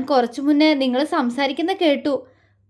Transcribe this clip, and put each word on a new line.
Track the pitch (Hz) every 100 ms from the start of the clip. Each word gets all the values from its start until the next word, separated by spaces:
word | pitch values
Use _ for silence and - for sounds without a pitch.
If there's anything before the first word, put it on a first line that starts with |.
കുറച്ചു | 262 269 240 262
മുന്നേ | 277 294 311
നിങ്ങൾ | 285 262 247
സംസാരിക്കുന്ന | 302 339 247 240 277 269 339
കേട്ടു. | 381 339 269 294 262 - _ _ _ _